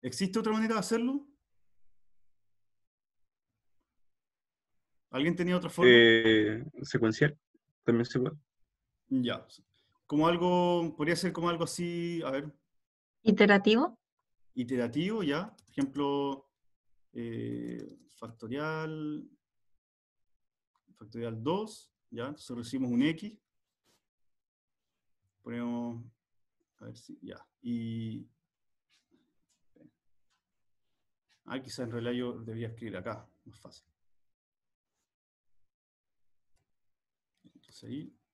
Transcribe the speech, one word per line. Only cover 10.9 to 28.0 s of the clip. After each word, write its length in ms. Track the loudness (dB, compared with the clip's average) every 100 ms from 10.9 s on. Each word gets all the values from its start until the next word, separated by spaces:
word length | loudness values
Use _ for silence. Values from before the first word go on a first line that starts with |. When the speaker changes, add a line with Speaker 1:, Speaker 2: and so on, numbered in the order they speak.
| -2
Speaker 1:
podría 200 | -2 0
ser 160 | -2
como 160 | -2 -2
algo 160 | -2
así, 580 | -4 -4 -6 -4 -4 -4
a 80 | -4
ver. 220 | -4 -6 -14 _ _ _ _ _ _
Speaker 3:
¿Iterativo? 760 | 0 6 8 8 6 4 4 -4 _ _ _ _ _
Speaker 1:
Iterativo, 680 | -8 -4 -2 -2 -2 -2 -2
ya. 280 | -2 -2 -4 -12
Por 140 | _
ejemplo, 760 | -4 -4 -2 -2 0 -2 -6 -12 _ _ _ _ _ _
eh, 840 | -12 -10 -8 -8 -8 -8 -10 -14 -20 _ _
factorial, 1080 | -18 -16 -10 -6 -6 -6 -8 -8 -8 -8 -12 _ _ _ _ _ _ _ _ _ _ _ _ _ _ _ _ _
factorial 460 | -16 -10 -8 -6
dos, 500 | -4 -2 -4 -12 -20 _ _
ya. 180 | -10 -10
Entonces 300 | -10 -12 -10
recibimos 360 | -8 -4 -2
un 100 | 2
X. 340 | 0 0 -8 -16 _ _ _ _ _ _ _ _ _ _ _ _ _ _ _ _ _ _ _ _
Ponemos, 640 | -12 -8 -8 -6 -8 -10 -16 _ _ _ _ _ _ _
a 60 |
ver 120 | -20 -20
si, 220 | -20 -20
ya. 240 | -16 -18 -20 _
Y, 680 | -8 -6 -6 -8